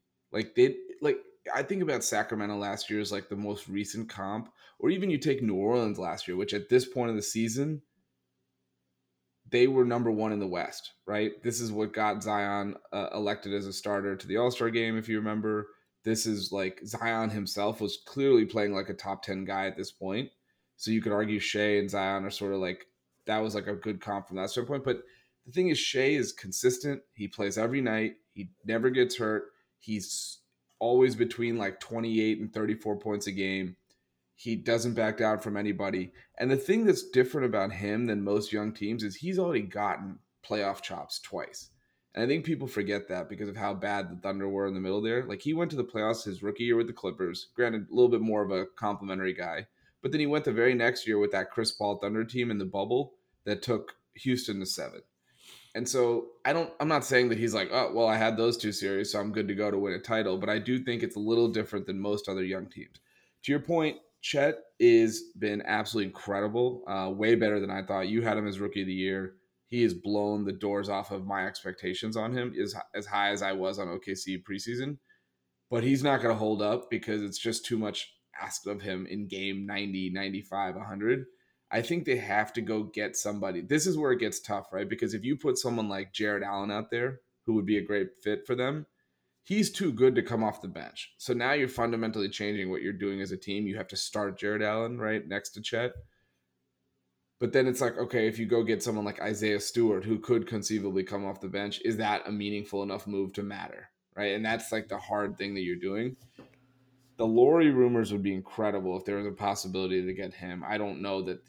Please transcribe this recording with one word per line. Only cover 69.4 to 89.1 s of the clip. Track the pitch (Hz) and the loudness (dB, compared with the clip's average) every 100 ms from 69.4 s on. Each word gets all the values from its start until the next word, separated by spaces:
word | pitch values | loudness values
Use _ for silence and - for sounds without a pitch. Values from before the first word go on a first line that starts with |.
| _ _ _ | _ _ _
He | 120 | 2
has | 113 | 4
blown | 175 104 104 104 104 | 2 -2 0 0 0
the | 101 | -2
doors | 95 101 101 98 | -2 -2 -2 -2
off | 98 101 | -4 -4
of | 98 95 | -6 -4
my | 98 92 | -4 -4
expectations | - 92 92 92 92 110 110 | -6 -10 -6 -6 -4 -4 -4
on | 113 | -2
him, | 127 123 - | -2 -4 -2
as, | 101 - - | -4 -6 -10
as | 104 101 | -10 -4
high | 101 101 | 0 0
as | 101 | 0
I | 98 | -2
was | 98 95 98 | -2 -2 -2
on | 92 | -6
O | 87 | -6
K | - | -6
C | 95 95 92 | -6 -6 -6
preseason. | 98 98 113 120 135 143 _ _ _ _ _ _ _ | -6 -8 -6 -6 -6 -8 _ _ _ _ _ _ _
But | 117 123 | 0 4
he's | 139 | 4
not | 143 131 | 4 4
gonna | 117 | 4
hold | 110 107 107 | 2 2 2
up | 104 123 - | 2 0 -2
because | 113 113 107 | -4 -2 -2
it's | 101 - | -2 -4
just | 117 110 - | -4 -4 -2
too | 113 | -2
much | 107 101 - _ _ - | 0 -4 -8 _ _ -12
asked | - - 98 | -10 -8 -6
of | 104 | -6
him | 101 92 92 | -4 -6 -6
in | 104 98 | -8 -6
game | 95 98 98 98 | -6 -4 -4 -6
ninety, | 101 101 95 92 | -4 -4 -4 -4
ninety-five, | 92 98 98 - 98 95 - | -4 -4 -6 -6 -4 -4 -6
a | |
hundred. | 104 98 110 135 131 _ _ _ _ | -10 -2 0 0 -2 _ _ _ _
I | 117 | -4
think | 117 170 | -2 -2
they | 165 123 | 0 -2
have | 101 101 107 | 0 0 0
to | 120 | -4
go | 113 110 | -2 -2
get | 104 104 104 - | -4 -4 -4 -4
somebody. | 104 104 95 87 | -4 -4 -4 -4
This | - 151 180 | 0 2 2
is | 156 | 2
where | 143 | 2
it | 123 | 2
gets | 107 - | 0 -4
tough, | - 101 - | -4 -6 -4
right? | 95 101 | -6 -4
Because | 113 110 | -4 -4
if | 107 | -2
you | 120 135 | -4 -2
put | 151 123 | 0 0
someone | 123 113 104 | 0 -2 -2
like | 98 98 | -4 -6
Jarrett | - 107 104 | -4 -2 0
Allen | 101 98 101 | -2 -4 -4
out | 104 110 | -4 -4
there, | 120 127 131 _ _ - | -2 -2 -6 _ _ 0
who | |
would | 110 98 | 0 2
be | 104 | 2
a | |
great | 98 101 92 - | 2 0 -2 -4
fit | 104 107 - | -4 -2 -2
for | 123 | 0
them, | 127 151 151 _ _ | 0 -2 -8 _ _